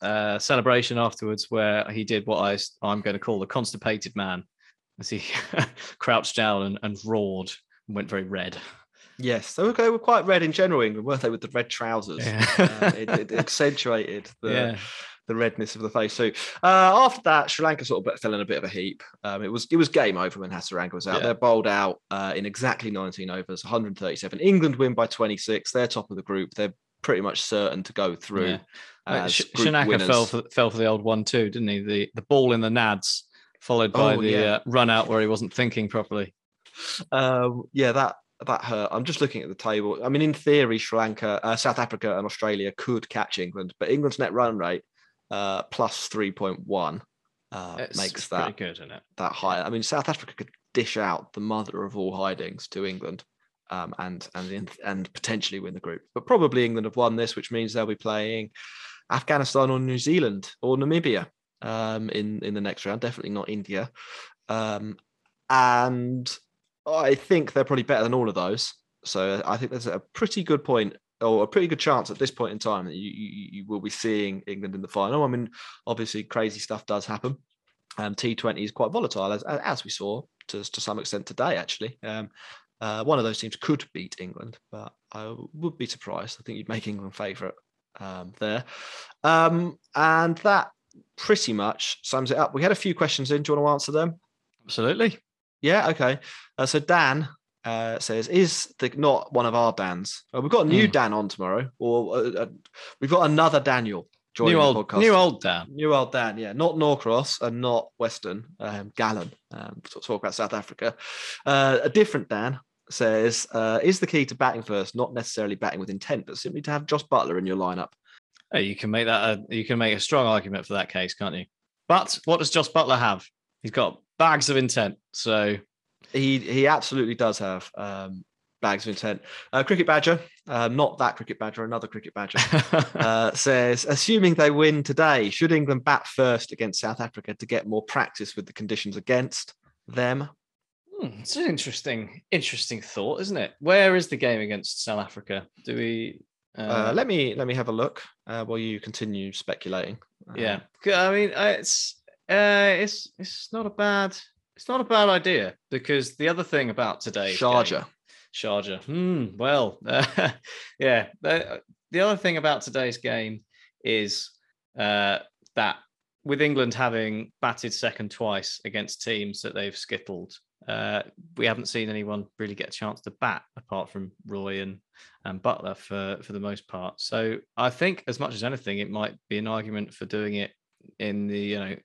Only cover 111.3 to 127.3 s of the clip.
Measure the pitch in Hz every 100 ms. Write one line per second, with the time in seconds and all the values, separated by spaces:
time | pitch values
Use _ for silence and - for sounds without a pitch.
111.3 | - - 139 135 131 147 202 214 151 101
112.3 | 107 117 135 _ _ - - 113 110 113
113.3 | 117 - 113 113 113 175 190 190 160 131
114.3 | 123 131 117 110 104 95 117 123 120 113
115.3 | - 104 95 107 90 95 98 - 135 -
116.3 | - - 151 147 147 151 147 - 127 67
117.3 | 90 95 95 92 90 - _ _ - _
118.3 | _ - 131 101 101 110 113 113 113 110
119.3 | 107 107 113 107 120 113 104 - 147 117
120.3 | 107 98 98 - 101 90 95 90 - 101
121.3 | 82 90 _ _ _ - 185 - - -
122.3 | 165 156 165 143 160 131 127 117 95 -
123.3 | _ _ _ 113 131 104 - _ - 160
124.3 | 151 135 139 127 120 104 104 _ - 117
125.3 | 110 104 104 - _ _ _ _ 139 135
126.3 | 135 - 131 135 151 - 131 113 117 117